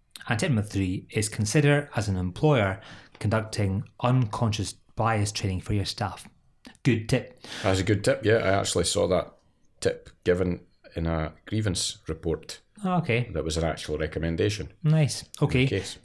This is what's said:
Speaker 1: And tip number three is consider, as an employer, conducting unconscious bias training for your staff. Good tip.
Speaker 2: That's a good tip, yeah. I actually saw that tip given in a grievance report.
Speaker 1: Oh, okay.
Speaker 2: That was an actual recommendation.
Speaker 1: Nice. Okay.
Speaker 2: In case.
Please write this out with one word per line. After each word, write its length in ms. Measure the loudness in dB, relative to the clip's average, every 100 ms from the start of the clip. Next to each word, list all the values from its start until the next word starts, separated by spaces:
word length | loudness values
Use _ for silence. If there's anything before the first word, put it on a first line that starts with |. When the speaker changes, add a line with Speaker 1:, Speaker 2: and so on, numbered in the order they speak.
| _ -10 -4
Speaker 1:
And 100 | -2
tip 120 | 2
number 100 | 0
three 460 | 0 -2 -2 -4 -4
is 160 | -4 -2
consider, 640 | -2 0 4 4 2 0 -4
as 100 | -2
an 80 | -2
employer, 640 | -4 0 2 4 2 -2 -8 -20 -20 -6
conducting 640 | 0 0 -2 -2 -2 -2 -4 -4
unconscious 720 | 2 2 2 0 -2 0 -4 -8 _ -4
bias 380 | 0 0 -2
training 260 | -2 -4 -4
for 140 | -2
your 100 | -2
staff. 420 | -2 -4 -6 -6 -16 -20 _ _ -20 -4
Good 260 | 0 2 2
tip. 340 | -2 -2 -12 -16 -4
Speaker 2:
That's 180 | 0 2
a 20 |
good 180 | 2 2
tip, 220 | 2 2
yeah. 120 | 4 4
I 100 | 4 2
actually 260 | 2 0 2
saw 240 | 2 2
that 240 | 2 0 -10 _ _ _ _
tip 280 | -2 -2 -8 -4
given 380 | 0 2 0 -4 -8 _ -12 -4
in 100 | -2
a 260 | -2 -4 -8 -6
grievance 520 | -2 -2 -2 -4 -6 -8
report. 540 | -6 -4 -4 -6 -18 _ -8 -2
Speaker 1:
Oh, 80 | 0
okay. 300 | 2 0 0
Speaker 2:
That 100 | -4
was 140 | -2 0
an 80 | 0
actual 320 | -2 -4 -4
recommendation. 720 | -4 -2 -2 0 0 -2 -8 -4
Speaker 1:
Nice. 440 | 2 2 2 -2 -10 -2
Okay. 220 | 0 2
Speaker 2:
In 40 | 2
case. 300 | 0 -4 -10